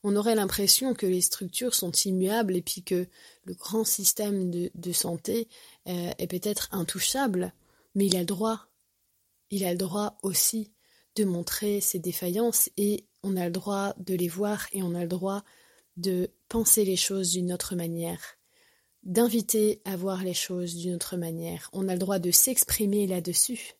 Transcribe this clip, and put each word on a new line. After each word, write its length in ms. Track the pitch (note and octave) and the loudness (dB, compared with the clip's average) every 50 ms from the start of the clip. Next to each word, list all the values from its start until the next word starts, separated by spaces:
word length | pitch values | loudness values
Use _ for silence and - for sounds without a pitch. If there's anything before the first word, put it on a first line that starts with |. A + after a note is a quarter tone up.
On 140 | - G3+ G3+ | 2 2 2
aurait 180 | G#3 G#3 A#3 A3+ | 4 4 4 4
l'impression 600 | A3 G3+ G3 - - G3+ G3 - - C4 C4 A#3+ | 4 4 2 0 0 4 6 4 4 4 0 0
que 120 | - - | 2 2
les 140 | F#3 F#3 F3+ | 2 2 4
structures 540 | F3+ - - - G3 F3 - - B3 B3 A3+ | 2 2 0 -2 -6 -6 -4 -2 -2 0 0
sont 180 | - - F3 | 0 0 0
immuables 640 | E3+ - - G3+ F#3 F#3 F#3+ F#3+ G#3 A#3 A3+ G3 F#3+ | 0 0 2 2 2 2 2 2 2 2 2 2 0
et 60 | F#3 | 0
puis 200 | F3 - - - | -2 -2 -6 -6
que 240 | F3 - G3 F3+ F3+ F3+ _ - - - - _ _ | -4 -2 -2 -2 -2 -4 _ -20 -20 -20 -20 _ _
le 100 | F#3 F3+ | -14 -14
grand 300 | - - - G#3+ A3 A3 | -12 -10 -4 -2 -2 0
système 640 | G#3+ - - G3 - - - G#3 G#3 G3+ G3 F#3 F3+ | 0 0 2 2 0 0 2 -2 -2 0 0 0 -2
de, 200 | F3 F3 F3 - _ | -2 -2 -4 -4 _
de 180 | F3 E3+ F3 | -8 -8 -4
santé, 560 | E3+ - - - E3+ D#3+ - - G3 A#3 A3+ _ - - - - - _ _ - | -2 -2 -2 -2 -4 -4 -2 -2 -2 -2 -2 _ -10 -20 -20 -20 -20 _ _ -6
euh, 220 | F3+ F3+ F3 F3 - - | -6 -4 -4 -4 -4 -6
est 80 | F#3 | -6
peut-être 420 | F3+ F#3 F3+ - G#3 G#3 - - - | -4 -4 -4 -2 -2 -2 -2 -4 -6
intouchable, 800 | - F#3+ E3+ E3 - F#3 - - - C4 C#4 B3+ F#3+ F3+ F3+ F3+ - _ _ _ _ _ _ _ _ | -4 -4 -4 -4 -4 -2 -2 0 0 0 0 0 0 0 -2 -4 -6 _ _ _ _ _ _ _ _
mais 120 | G3 G3+ | 2 4
il 100 | G3 F3+ | 4 4
a 40 | F#3 | 2
le 60 | F3 | 0
droit, 420 | E3+ G3 F3+ G#3+ A3 A3+ G#3+ - _ _ _ _ _ _ _ _ _ _ _ _ _ _ _ _ _ | -2 -2 0 0 0 -2 -2 -6 _ _ _ _ _ _ _ _ _ _ _ _ _ _ _ _ _
il 140 | G3+ G3 F#3+ | -2 0 0
a 80 | F3+ | 0
le 60 | F3 F3 | 0 0
droit 400 | F#3+ F3+ E3+ G#3 G#3 G#3 - _ | -2 -2 0 -2 -2 -2 -4 _
aussi 500 | - G3 F#3 - - - - A3+ G#3+ - _ _ _ _ _ _ _ _ _ | -6 -2 2 2 2 2 2 -2 -6 -6 _ _ _ _ _ _ _ _ _
de 80 | - G#3+ | 0 2
montrer 560 | G3 F3 F3 F3 - - - G#3+ G#3 G3+ G3+ | 2 2 0 -2 -2 -4 -2 0 0 0 2
ses 180 | G3 - - F#3 | 0 0 -2 -2
défaillances 720 | D#3+ F3+ E3+ - F#3 F3+ F3 G#3 A#3 A#3+ A3+ - - - _ | -4 -4 -4 -2 -2 -2 0 2 0 2 2 2 0 0 _
et 300 | - G3+ G3+ G#3 - - _ _ _ | 0 2 2 2 0 -4 _ _ _
on 140 | - G3 F#3+ | -4 -2 -2
a 100 | F#3 F3+ | 0 0
le 60 | F3 | -2
droit 420 | E3+ F#3+ - G3+ G3+ G3 G3 G3+ - - | -4 -4 -4 -2 -2 -2 -2 -4 -4 -6
de 160 | F3+ F3+ F#3 | -4 -4 -2
les 140 | F3 F3 E3+ | 0 0 -2
voir 380 | E3 F#3 G3+ G#3 G#3 G#3 - - | -2 -2 -2 -2 -2 -4 -4 -6
et 100 | - G3 | -4 -4
on 120 | F#3 F3 E3+ | -2 -2 -2
a 80 | F3 | -2
le 60 | F3 E3+ | -2 -2
droit 340 | F3+ F3+ F3+ G3 G3 G3+ G3+ _ - _ _ _ _ _ _ _ _ | -2 -2 -2 -2 -4 -4 -8 _ -20 _ _ _ _ _ _ _ _
de 340 | F3 E3+ F#3+ F#3 F3+ F3+ - _ _ _ _ | -4 -2 0 2 0 0 -2 _ _ _ _
penser 360 | - A3+ A3 - - A3+ G#3 | -2 2 4 4 4 4 4
les 120 | F#3+ F#3+ | 2 2
choses 340 | F3 - - G3 F#3+ F#3+ F3 | 0 0 -2 -2 -2 0 0
d'une 220 | E3+ F#3 F3+ F3 | 0 0 -2 -2
autre 240 | F3+ F3+ - - F#3 | -4 -4 -6 -6 -6
manière, 600 | F3 E3+ E3 E3+ E3+ E3+ E3+ F3 F3 - - - _ _ _ _ _ _ _ _ _ _ _ _ _ - | -4 -4 -4 -6 -6 -6 -6 -8 -10 -12 -16 -18 _ _ _ _ _ _ _ _ _ _ _ _ _ -10
d'inviter 760 | F#3 F3+ A3 A#3+ A#3+ G3+ A#3 G#3 - - A3 G#3+ G#3+ - - _ | -2 2 4 4 4 4 2 0 2 2 4 4 4 2 0 _
à 120 | G3 G3 | -8 -6
voir 280 | F3 F3+ G3 F#3+ F#3 F#3+ | -4 -2 -2 -2 -2 -2
les 100 | F#3 F3 | -2 -2
choses 400 | - - - F#3 F3+ F3+ E3+ E3+ | -2 -4 -4 -4 -4 -4 -4 -6
d'une 200 | E3+ E3+ F3+ F3+ | -4 -4 -4 -4
autre 220 | F3 - - - | -4 -4 -6 -4
manière. 540 | F3+ E3+ E3 E3 E3 E3 E3+ F3 - - - | -4 -4 -4 -6 -6 -6 -8 -8 -10 -12 -10
On 160 | - F#3+ F#3+ F#3 | -6 -4 -2 0
a 40 | |
le 60 | F#3 F3+ | 0 0
droit 200 | F#3+ F#3+ G3+ F#3 | 0 0 0 0
de 120 | E3+ F3+ | 2 6
s'exprimer 760 | F3 - - - B3+ - - - - - A3 G3+ G3+ G#3 G3+ | 6 6 6 6 4 2 2 2 2 0 2 2 4 2 2
là-dessus. 680 | F#3 F#3 F3+ E3+ F3+ E3+ - - - B3 A3+ - - - _ | 2 0 -2 -2 0 2 2 2 2 0 -6 -8 -12 -16 _